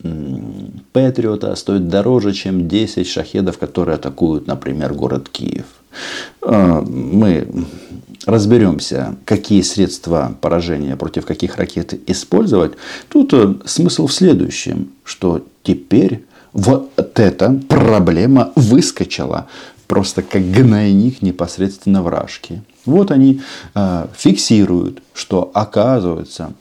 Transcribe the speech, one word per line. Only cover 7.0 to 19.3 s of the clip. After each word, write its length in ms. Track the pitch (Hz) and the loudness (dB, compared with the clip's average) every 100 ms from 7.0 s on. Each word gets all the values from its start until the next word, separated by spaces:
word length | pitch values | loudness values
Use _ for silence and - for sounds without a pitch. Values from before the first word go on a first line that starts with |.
| 85 98 107 80 - - 85 - - - - - - | 0 2 4 2 -2 -6 -8 -12 -20 -20 -20 -10 0
разберёмся, 880 | 113 104 120 98 73 - 67 - - | 2 4 4 4 0 -4 -6 -6 -6
какие 380 | - 104 - 98 | -2 -2 2 2
средства 720 | 92 - 92 - 85 82 64 - | 2 0 -2 -2 -4 -2 -2 -4
поражения 560 | 85 85 85 76 71 67 | -2 0 -2 -4 -4 -6
против 280 | 80 - | -6 -6
каких 320 | - - - - | -6 -6 -6 -4
ракет 380 | 92 - 85 - - | -6 -6 -8 -8 -6
использовать. 640 | - - 202 214 101 80 - - - - | -6 0 0 2 2 0 -4 -16 -18 -2
Тут, 240 | 294 269 | 2 4
э, 220 | 131 101 - | 4 4 2
смысл 440 | - - 170 - 160 | -6 -2 0 0 -2
в 40 | |
следующем, 760 | - 185 139 - - - 80 - - | 2 4 4 0 -6 -8 -6 -8 -12
что 380 | - - 92 82 - _ | -18 -4 -2 -2 -6 _
теперь 640 | - 87 - 110 180 117 - _ _ | -2 -2 2 2 2 -2 -12 _ _
вот 380 | - 104 135 - - - | -2 2 2 0 -4 -2
эта 400 | - 101 - 107 135 - | 2 2 4 0 0 2
проблема 840 | - 113 107 90 82 113 135 113 - | 2 4 4 2 2 4 4 4 2
выскочила 920 | 110 127 - - 90 - 65 | 4 4 2 -2 -6 -6 -6